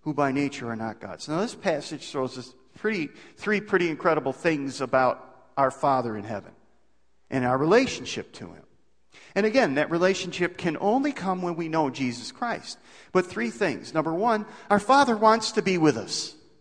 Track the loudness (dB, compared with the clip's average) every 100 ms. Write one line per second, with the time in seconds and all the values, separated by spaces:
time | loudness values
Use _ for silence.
0 | -6 0 0 0 -4 -6 -8 -6 -8 -8
1 | -12 -14 -6 -4 -4 -4 -4 -4 -6 -12
2 | -8 -6 -6 -6 -16 -20 _ -6 -4 -4
3 | -6 -10 -20 -8 -2 -2 2 2 2 2
4 | 2 2 0 -2 0 0 -4 -6 0 2
5 | 2 0 -10 -20 -10 0 0 2 0 0
6 | 0 -6 -6 -8 -10 -20 _ _ _ _
7 | _ _ _ -2 0 2 4 4 4 -4
8 | -8 -10 -10 -14 -16 -18 -20 _ _ _
9 | _ -20 -8 -2 2 4 2 2 0 2
10 | 2 0 -4 -4 -4 -2 -4 -2 0 0
11 | 0 -4 -4 -2 -4 -4 -2 0 0 0
12 | -4 -4 -12 -8 -6 -6 -10 -18 -20 -20
13 | 0 0 0 -4 -6 -2 -2 -2 -4 -2
14 | -2 0 0 0 -2 -16 0 0 6 6
15 | 6 6 6 6 4 0 2 4 4 4
16 | -4 -8 -8 -14 _ _